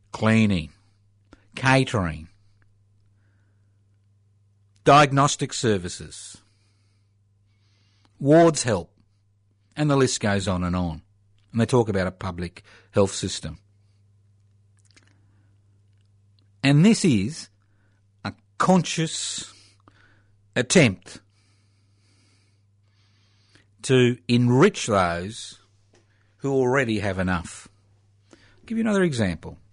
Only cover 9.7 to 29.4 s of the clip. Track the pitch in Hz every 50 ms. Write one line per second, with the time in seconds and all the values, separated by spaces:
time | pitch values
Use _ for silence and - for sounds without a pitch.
9.7 | _ 147 151 147 139 139 131 123 - - - 104 101 101 90 101 92 90 90 87
10.7 | 90 90 90 85 80 - - _ _ _ _ _ _ _ _ _ - 113 113 -
11.7 | 135 123 113 107 98 95 90 92 90 - - 95 87 87 87 87 - - - _
12.7 | - - _ _ _ 104 98 92 - - - 95 - - - 80 78 - _ _
13.7 | _ _ _ _ _ _ _ _ _ _ _ _ _ _ _ _ _ _ _ _
14.7 | _ _ _ _ _ _ _ _ _ _ _ _ _ _ _ _ _ _ _ _
15.7 | _ _ _ _ _ _ _ _ _ _ _ _ _ _ _ _ _ _ - 135
16.7 | 143 147 175 226 220 - - 175 123 98 95 120 160 - - - _ _ _ _
17.7 | _ _ _ _ _ _ _ _ _ _ - 101 - - _ _ _ - - -
18.7 | 185 180 151 - - 165 160 156 - - - - - - - - - - _ _
19.7 | _ _ _ _ _ _ _ _ _ _ _ _ _ _ _ _ _ 127 123 -
20.7 | - 180 143 110 92 - _ - - - - _ _ _ _ _ _ _ _ _
21.7 | _ _ _ _ _ _ _ _ _ _ _ _ _ _ _ _ _ _ _ _
22.7 | _ _ _ _ _ _ _ _ _ _ _ _ _ _ _ _ _ _ _ _
23.7 | _ _ - - 131 127 123 120 123 - _ - 120 120 123 120 123 131 165 214
24.7 | - - - - 104 98 90 87 85 87 90 104 117 - - - - - _ _
25.7 | _ _ _ _ _ _ _ _ _ _ _ _ _ _ - 139 135 131 127 123
26.7 | 131 139 131 113 110 101 101 101 92 95 92 92 92 85 87 - - - - -
27.7 | _ _ _ _ _ _ _ _ _ _ _ _ - _ _ _ _ _ _ -
28.7 | - 226 226 220 208 196 185 175 135 117 107 92 82 -